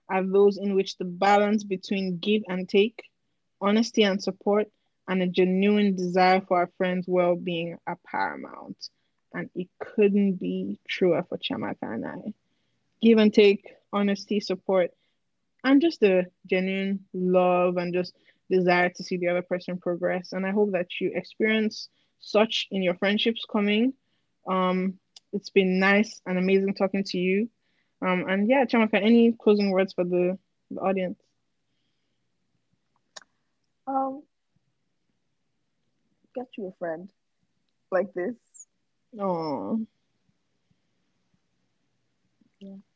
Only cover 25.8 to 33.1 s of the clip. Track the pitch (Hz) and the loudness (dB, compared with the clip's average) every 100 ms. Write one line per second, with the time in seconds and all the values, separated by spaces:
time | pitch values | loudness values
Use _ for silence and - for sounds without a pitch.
25.8 | 190 202 220 - - 180 185 196 196 196 | 2 2 0 -6 -6 -2 2 2 2 -2
26.8 | 190 196 196 180 185 190 233 - _ _ | -2 -2 -4 -2 0 0 -2 -8 _ _
27.8 | _ _ 185 180 185 190 208 269 240 233 | _ _ -2 -2 -2 -2 2 2 2 2
28.8 | 220 208 208 233 233 226 - 208 202 185 | 2 2 4 6 4 4 2 2 2 0
29.8 | 190 - 175 180 180 190 _ _ _ - | -2 -2 -2 0 0 -4 _ _ _ -6
30.8 | 190 196 180 - _ _ _ _ _ _ | -2 -2 -4 -8 _ _ _ _ _ _
31.8 | _ _ _ _ _ _ _ _ _ _ | _ _ _ _ _ _ _ _ _ _
32.8 | _ _ _ | _ _ _